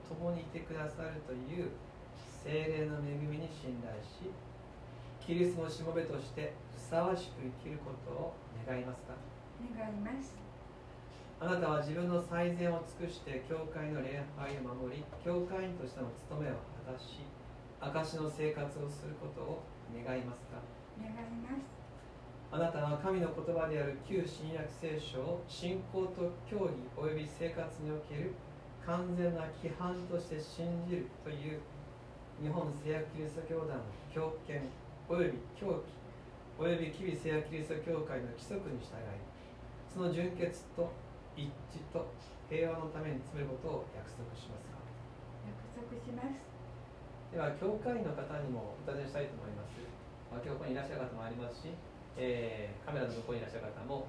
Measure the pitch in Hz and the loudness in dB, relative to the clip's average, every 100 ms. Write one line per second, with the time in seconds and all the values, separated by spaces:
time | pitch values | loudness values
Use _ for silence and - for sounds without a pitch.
0 | - 160 175 170 151 165 - 160 151 151 | -6 0 2 2 0 -4 -2 -2 -2 -2
1 | 160 156 139 127 131 175 147 - - - | -4 -4 -4 -4 -2 0 0 -2 -10 -12
2 | - - - - 147 151 156 156 151 147 | -12 -12 -10 -8 2 2 4 4 4 2
3 | 143 143 147 151 165 - 131 123 113 107 | 2 2 2 0 -2 -4 -4 -2 -2 -4
4 | - - 185 - - - - - - - | -6 -6 -6 -6 -8 -10 -10 -10 -10 -10
5 | - - - 170 175 170 151 - 160 165 | -10 -4 4 8 8 6 0 0 2 4
6 | - - - - 151 - - - - 165 | 4 0 -2 -2 -2 -4 -8 -8 4 6
7 | 175 175 - - 131 123 156 151 131 123 | 8 6 2 -4 -4 -4 -4 -4 -4 -6
8 | - 143 170 - - 113 120 127 127 123 | -4 -2 -2 -4 -8 -6 0 0 0 -4
9 | - - - - - - 240 226 214 202 | -6 -8 -8 -10 -10 -6 -4 -2 0 0
10 | 214 269 277 - - - - - - - | 0 -2 -4 -8 -10 -10 -12 -12 -12 -12
11 | - - - - 170 180 160 151 143 160 | -12 -12 -10 0 4 6 8 6 6 4
12 | 175 175 175 170 175 175 175 165 - - | 6 6 6 6 6 6 6 4 2 -4
13 | 175 - 147 131 127 160 156 160 151 151 | -2 -2 -2 0 2 2 2 0 2 4
14 | 131 143 139 - 139 139 123 127 127 139 | 4 2 0 0 -2 0 0 0 0 0
15 | - - 175 175 180 190 185 170 131 131 | -4 0 4 6 6 2 2 0 -2 -2
16 | 120 - - 151 147 110 - - - 127 | -2 -2 -4 0 2 0 -4 -6 -4 -6
17 | - - 143 - - - - - 147 160 | -6 -8 -8 -10 -12 -10 -12 -4 0 2
18 | 156 160 156 147 151 147 143 147 143 - | 2 2 0 4 4 4 0 0 -2 -2
19 | 147 147 - - 139 - - - - 117 | -4 -4 -4 -4 -2 -2 -4 -10 -6 -4
20 | 127 127 123 120 - 123 120 - - 208 | 0 2 0 -4 -6 -8 -8 -10 -10 -6
21 | 220 226 233 233 233 269 - - - - | -4 -4 -4 -4 -2 -2 -4 -10 -10 -12
22 | - - - - - 156 170 151 147 147 | -12 -12 -12 -10 -2 4 4 4 2 4
23 | 190 185 165 160 156 165 160 151 143 139 | 4 6 4 2 4 4 6 4 2 0
24 | - 185 - - 156 160 156 - 160 151 | 2 2 2 -2 -2 -2 -2 -2 -2 0
25 | - 127 139 175 - - 175 190 - 190 | 0 0 2 0 -2 -2 2 2 2 2
26 | 185 180 175 - - 208 175 135 123 - | 2 4 2 2 0 4 4 2 -2 0
27 | 151 156 147 - 165 165 160 - 151 151 | 2 2 0 0 0 2 -2 -2 0 0
28 | 151 147 180 185 - - - - 170 175 | -2 0 0 -2 -8 -10 -12 -6 2 2
29 | 180 175 175 165 156 - 160 147 180 180 | 4 4 4 4 0 -2 -2 0 0 0
30 | 180 160 170 156 156 - 170 170 175 180 | 2 0 0 -2 -4 0 2 2 2 2
31 | - - 160 151 151 156 - - - - | 0 -4 -4 -2 -2 -4 -6 -10 -10 -12
32 | - - - - 151 170 151 143 151 156 | -12 -12 -10 -2 2 4 2 2 2 2
33 | 156 156 151 160 - 165 151 131 110 - | 2 -2 -2 -2 0 2 2 0 -2 -6
34 | - 160 160 156 - 143 131 - - - | -4 0 2 0 -2 -2 -2 -6 -10 -6
35 | - 175 175 - - - 196 156 - - | 2 6 6 4 -4 -2 2 2 0 -8
36 | - - - - - - 165 170 156 151 | -12 -12 -12 -12 -8 2 4 6 4 0
37 | 185 156 160 156 151 160 151 151 170 156 | 0 2 4 4 2 -2 0 0 2 2
38 | 151 131 123 - - 196 156 123 - 113 | 2 0 -2 -4 -2 -2 0 -4 -4 -6
39 | 107 101 - - - - - - - 185 | -4 -6 -6 -10 -12 -12 -10 -10 -6 2
40 | 170 156 180 - 175 - - - 170 - | 4 4 2 2 0 0 -4 0 0 0
41 | - - - - 143 - - 156 151 170 | -10 -12 -10 -4 -4 -4 -8 -8 -2 -2
42 | - - - - - 156 165 160 156 151 | -2 -6 -12 -10 0 4 4 4 0 0
43 | 156 131 - 147 139 127 160 - - - | 0 0 -2 -2 -2 0 0 0 -2 -6
44 | - - 120 - - - - - - - | -8 -6 -6 -6 -8 -8 -8 -10 -8 -10
45 | - - - - 208 202 - 240 240 233 | -10 -10 -10 -8 -6 -6 -6 -6 -6 -6
46 | 240 240 269 269 - - - - - - | -4 -2 -2 -2 -6 -10 -10 -10 -10 -12
47 | - - - 170 147 143 190 214 247 233 | -10 -10 -2 2 2 4 2 4 4 2
48 | 170 139 127 147 139 117 104 - 139 143 | 2 0 -2 -2 0 0 -2 -4 -2 -2
49 | 139 147 131 113 107 104 101 117 113 - | 0 0 0 -2 -6 -6 -6 -6 -8 -10
50 | - - - 120 143 135 127 127 - 139 | -12 -12 -6 -4 -2 -2 0 0 0 -2
51 | 120 113 113 120 120 - 160 170 - - | -2 -2 -4 -2 -4 -4 -6 -6 -8 -12
52 | - - 127 120 117 107 104 101 - 127 | -8 0 2 4 2 0 -4 -4 -2 0
53 | 113 113 113 120 - 113 107 - 117 139 | 2 0 -2 -2 -2 -4 -4 -4 -2 -2